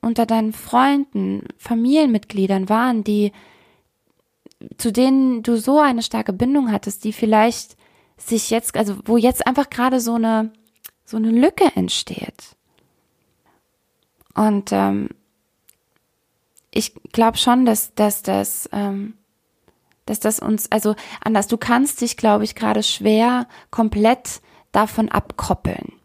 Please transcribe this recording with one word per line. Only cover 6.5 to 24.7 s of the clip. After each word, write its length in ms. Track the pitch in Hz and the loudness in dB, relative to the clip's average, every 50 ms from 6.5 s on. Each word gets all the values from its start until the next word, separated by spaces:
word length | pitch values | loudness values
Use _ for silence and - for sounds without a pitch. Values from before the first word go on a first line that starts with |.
| 277 294 269 233 214 | 2 2 2 0 -2
hattest, 320 | 202 - 202 202 - - | -2 -4 -6 -10 -6 -6
die 80 | 214 214 | -8 -4
vielleicht 640 | - - 214 214 214 214 240 226 - - - - _ _ _ _ _ _ _ _ _ - | -2 0 2 4 4 4 4 2 -4 -10 -16 -20 _ _ _ _ _ _ _ _ _ -6
sich 240 | - 233 226 - - | -4 -2 -2 -2 0
jetzt, 260 | 226 233 226 - - | -2 -2 -2 -4 -4
also 200 | - 220 202 196 196 - | -2 -2 -2 -4 -8 -2
wo 120 | - 226 | 0 2
jetzt 300 | 240 214 247 254 - - | 4 4 4 2 2 -2
einfach 240 | 247 254 294 277 262 | -2 0 0 -2 -2
gerade 300 | - - 240 262 254 254 | -2 -2 0 0 0 0
so 140 | 233 233 233 | 0 0 -2
eine, 380 | 233 226 226 226 220 220 220 220 _ _ _ _ _ _ - _ _ _ | 0 0 2 2 0 0 -2 _ _ _ _ _ _ _ -20 _ _ _
so 120 | _ - | _ -4
eine 140 | 220 220 226 | -2 0 2
Lücke 400 | 226 233 254 339 - - 392 339 - | 4 4 4 4 4 4 2 2 4
entsteht. 840 | 196 185 180 - - - - - - - - - - - - _ _ _ _ _ _ _ _ _ _ _ _ _ _ _ _ _ _ _ _ _ _ _ _ _ _ _ _ _ _ _ _ _ _ _ _ _ | 0 -2 -2 -4 -6 -6 -8 -10 -10 -10 -12 -14 -18 -20 -20 _ _ _ _ _ _ _ _ _ _ _ _ _ _ _ _ _ _ _ _ _ _ _ _ _ _ _ _ _ _ _ _ _ _ _ _ _
Und, 360 | - 214 214 208 202 196 - 202 | 0 2 2 2 0 -2 0 0
ähm, 360 | 196 - - - 101 208 - - _ _ _ _ _ _ _ _ _ _ _ _ _ _ _ _ _ _ _ _ _ _ _ _ _ _ _ _ _ _ _ - | 2 2 2 0 -2 -4 -6 -10 _ _ _ _ _ _ _ _ _ _ _ _ _ _ _ _ _ _ _ _ _ _ _ _ _ _ _ _ _ _ _ -6
ich 220 | 220 220 - _ - _ - - | -6 -6 -6 _ -16 _ -8 0
glaub 240 | - 226 226 220 | 2 2 2 2
schon, 280 | - - 254 240 254 262 | 0 2 2 4 4 4
dass, 300 | 240 220 214 - - _ | 4 2 0 -2 -6 _
dass 280 | - 208 208 202 - - | 0 0 0 0 -4 -4
das, 460 | - 190 196 196 - - - - - - | -2 -2 -2 -2 -4 -6 -8 -10 -8 -6
ähm, 420 | 202 202 202 196 196 202 214 220 _ _ _ _ _ _ _ _ _ _ _ _ _ _ _ _ _ _ | -6 -6 -4 -6 -8 -10 -12 -14 _ _ _ _ _ _ _ _ _ _ _ _ _ _ _ _ _ _
dass 140 | - 220 214 | -8 -8 -2
das 180 | - 214 214 - | -2 -2 -2 -2
uns, 320 | - - 214 214 - - | -2 -2 -2 -2 -2 -2
also 240 | 220 220 - 208 214 - - - - - | -2 0 0 0 -2 -2 -8 -18 -18 -8
anders, 280 | - 214 220 202 202 - | -4 0 0 0 0 0
du 80 | 233 | -4
kannst 440 | 226 - - 233 247 269 285 - - | -4 0 0 2 2 2 0 -2 -4
dich, 160 | - 240 - | -4 -4 -4
glaub 260 | - - 220 208 208 214 | 0 2 2 4 4 2
ich, 120 | 214 - | -2 -6
gerade 280 | - 226 214 214 214 214 | -4 -2 -2 0 0 0
schwer 680 | - - - 202 208 214 220 226 240 247 247 247 _ - - - _ | -2 -4 0 2 2 4 4 4 2 2 0 -4 _ -12 -20 -20 _
komplett 680 | - - 226 214 - 208 208 220 247 254 - - - - _ _ _ _ _ _ | -2 0 0 0 2 2 4 4 2 2 -2 -14 -14 -14 _ _ _ _ _ _